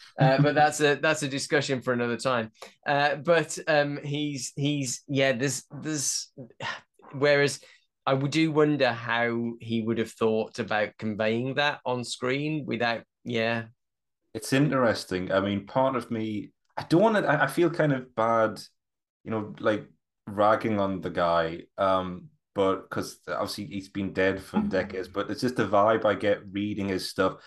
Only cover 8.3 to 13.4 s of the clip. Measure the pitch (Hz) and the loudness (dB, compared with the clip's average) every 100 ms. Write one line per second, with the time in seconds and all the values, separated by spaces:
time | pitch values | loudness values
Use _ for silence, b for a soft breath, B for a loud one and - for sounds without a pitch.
8.3 | 156 160 151 151 143 123 117 117 117 120 | 2 2 4 4 4 0 0 -2 0 0
9.3 | 117 117 117 113 113 110 117 113 - 113 | 0 -4 -6 -4 -2 -2 -2 -2 0 0
10.3 | 110 107 - 107 107 101 - 110 104 110 | 0 -2 -6 -4 -2 -2 -4 -6 -2 0
11.3 | 117 131 131 147 - 127 123 117 - 127 | 0 -2 -2 -2 -2 -4 -4 -6 -6 -4
12.3 | 135 151 156 135 113 117 117 - _ 120 | -2 -2 -4 -4 -2 -2 -2 -8 _ -6
13.3 | 113 | -2